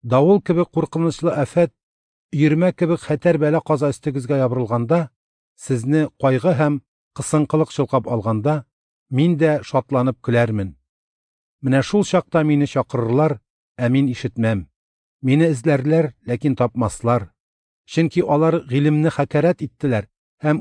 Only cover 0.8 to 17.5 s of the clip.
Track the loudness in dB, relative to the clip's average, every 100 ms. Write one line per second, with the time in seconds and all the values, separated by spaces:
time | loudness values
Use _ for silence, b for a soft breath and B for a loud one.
0.8 | -4 -2 -2 -2 -4 -2 -2 0 0 _
1.8 | _ _ _ _ _ 0 2 4 0 0
2.8 | -2 -2 -2 -2 0 2 2 0 0 0
3.8 | 0 -2 -6 -6 -4 0 0 -2 -2 -2
4.8 | 0 0 -2 _ _ _ _ _ -4 -4
5.8 | 0 0 0 _ 0 0 0 0 0 -2
6.8 | _ _ _ -12 -4 -2 0 0 -2 -2
7.8 | -2 -2 -2 -4 -2 -2 -2 -2 -6 _
8.8 | _ _ _ 0 2 2 2 0 -2 -4
9.8 | -2 -2 0 -2 -2 0 2 -2 -6 -10
10.8 | _ _ _ _ _ _ _ _ 0 0
11.8 | 2 0 2 0 0 0 2 2 0 -2
12.8 | -2 -4 0 2 2 -2 _ _ _ -4
13.8 | 0 2 0 -2 -8 -2 -2 -2 -6 _
14.8 | _ _ _ _ 0 2 2 2 0 0
15.8 | 2 2 0 -4 -8 -4 -2 0 -2 0
16.8 | -4 -2 -2 -2 -2 _ _